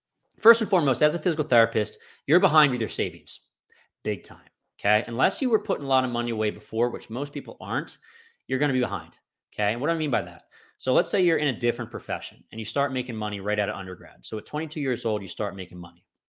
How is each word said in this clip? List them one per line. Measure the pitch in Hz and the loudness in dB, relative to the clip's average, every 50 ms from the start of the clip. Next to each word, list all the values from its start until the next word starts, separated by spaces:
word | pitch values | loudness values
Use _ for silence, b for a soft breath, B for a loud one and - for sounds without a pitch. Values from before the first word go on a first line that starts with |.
| _ _ _ _ _ _ _ - | _ _ _ _ _ _ _ 4
first | - 220 226 - | 6 8 8 8
and | 220 180 | 6 2
foremost, | 202 180 151 143 123 - 151 | 2 4 4 4 4 4 4
as | 151 156 | 2 2
a | 170 | 2
physical | - 185 160 156 143 | 0 0 0 0 0
therapist, | - 131 117 113 113 - 113 104 - - - B B B B B B | 4 6 6 6 6 4 0 -2 -2 -4 -12 B B B B B B
you're | 147 180 | 4 6
behind | 190 170 147 156 147 143 | 6 6 6 6 4 4
with | 127 127 | 4 0
your | 117 95 | -2 -2
savings, | - - 107 90 80 - - - - - _ _ _ _ _ _ b b b b b _ - | -2 -2 -4 -4 -4 -8 -14 -18 -18 -18 _ _ _ _ _ _ b b b b b _ -6
big | 107 104 95 - | -4 -4 -4 -6
time, | - 98 87 - _ _ _ _ _ _ - | -12 -18 -20 -20 _ _ _ _ _ _ -4
okay? | - 101 107 107 - - | 0 2 2 2 2 -2
Unless | 117 117 139 185 - - | -2 0 0 0 0 0
you | 262 247 | 0 0
were | 233 208 | 0 0
putting | - - 190 - 143 | 0 0 -4 -4 0
a | 135 | 0
lot | 135 131 127 | 2 2 2
of | 123 | 2
money | 120 117 117 120 | -2 -2 -2 -2
away | 117 107 107 107 | -2 -2 -2 -2
before, | 90 - - - - 110 117 123 | -2 -4 -8 -6 -2 0 0 0
which | 107 92 - - | 0 -4 -8 -8
most | 110 123 143 143 - | -8 -8 -6 -6 -8
people | 147 127 - - - | -10 -12 -12 -12 -12
aren't, | 95 98 110 135 170 - - - b b b b b b b b b b | -8 -4 -4 -4 -4 -6 -10 -18 b b b b b b b b b b
you're | 131 127 | -2 0
gonna | 147 143 | 2 2
be | 131 127 | 2 2
behind, | 120 95 98 85 85 82 - - _ _ _ _ _ _ _ | 0 0 -2 -4 -8 -10 -18 -20 _ _ _ _ _ _ _
okay? | - 104 104 113 | -2 -2 0 0
And | 120 | -2
what | 131 156 | -2 -2
do | 165 | -2
I | 160 | -2
mean | 156 147 | -2 0
by | 123 107 90 | 0 0 -2
that? | 87 - - - _ b b b b b b | -4 -8 -16 -20 _ b b b b b b
So | - 131 127 | -2 2 2
let's | - - - | 2 2 2
say | - 196 | 2 2
you're | 185 175 170 147 | 2 4 2 2
in | 151 143 | 0 -2
a | 123 92 | -2 0
different | 117 120 110 - 117 110 | 0 0 0 0 -4 -8
profession | - 101 - - 95 87 - - - - - _ | -8 -8 -8 -6 -6 -6 -8 -10 -16 -18 -20 _
and | - 110 | -12 -10
you | 110 | -10
start | - - 143 139 135 | -4 -2 -2 -2 0
making | 131 131 123 - 113 | -2 -4 -6 -4 -6
money | 107 107 104 104 98 | -6 -4 -4 -6 -4
right | 95 104 104 104 | -4 -2 0 0
out | 101 98 | 0 -2
of | - | -2
undergrad. | 98 95 92 90 87 87 78 80 90 - | -6 -8 -10 -10 -12 -14 -18 -20 -18 -12
So | - 113 107 | -10 -8 -8
at | - - | -8 -8
twenty-two | - 151 165 147 - 160 | -8 -8 -6 -6 -6 -4
years | 143 135 123 113 - | -2 -2 -2 -2 -2
old, | 113 107 104 | -2 -2 -2
you | 101 92 | -4 -6
start | - - 107 101 92 | -6 -6 -6 -6 -6
making | 95 92 - 87 90 | -6 -10 -10 -12 -12
money, | 87 82 - _ _ _ _ _ _ | -14 -14 -16 _ _ _ _ _ _